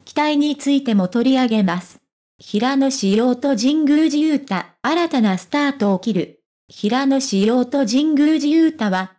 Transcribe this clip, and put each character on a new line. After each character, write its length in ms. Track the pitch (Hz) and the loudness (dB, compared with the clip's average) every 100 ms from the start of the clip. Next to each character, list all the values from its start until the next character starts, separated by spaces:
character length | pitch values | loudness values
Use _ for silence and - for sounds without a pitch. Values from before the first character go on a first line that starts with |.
期 100 | - | -10
待 220 | - 302 294 | -2 0 0
に 180 | 294 | 0
つ 160 | 285 277 | -2 0
い 140 | 277 | 0
て 100 | 269 | 0
も 140 | 208 180 | 0 0
取 240 | 233 247 | 0 2
り 80 | 262 | 2
上 80 | 247 | 2
げ 140 | 220 | 0
ま 160 | 190 175 | 0 -2
す。 180 | - - _ _ _ _ | -8 -18 _ _ _ _
平 380 | - 208 247 277 | -6 -2 0 0
野 100 | 269 | 0
紫 300 | 269 190 208 | 0 0 2
耀 180 | 247 247 | 2 0
と 200 | 285 233 | 0 0
神 180 | 247 | 0
宮 360 | 311 285 294 320 | 2 2 2 2
寺 80 | 294 | 2
勇 200 | 311 294 | 0 0
太、 280 | - 185 - _ | -2 -8 -8 _
新 260 | 254 339 339 | -4 -2 0
た 120 | 269 | 0
な 180 | 220 185 | 0 0
ス 80 | - | -4
タ 240 | 285 285 | -2 -2
ー 60 | 277 | -2
ト 180 | 202 | 0
を 40 | 190 | -2
切 160 | 233 | -2
る。 300 | 180 - - _ _ _ | -4 -4 -10 _ _ _
平 380 | - 208 247 277 | -6 -4 -2 0
野 100 | 269 | 0
紫 300 | 269 196 214 | 0 0 2
耀 180 | 247 | 2
と 220 | 247 277 226 | 0 -2 0
神 180 | 254 311 | 0 0
宮 320 | 285 294 311 | 2 2 2
寺 80 | 285 | 2
勇 240 | 320 320 | 2 2
太 200 | 311 214 | 0 -2
は、 240 | 185 190 | -2 -4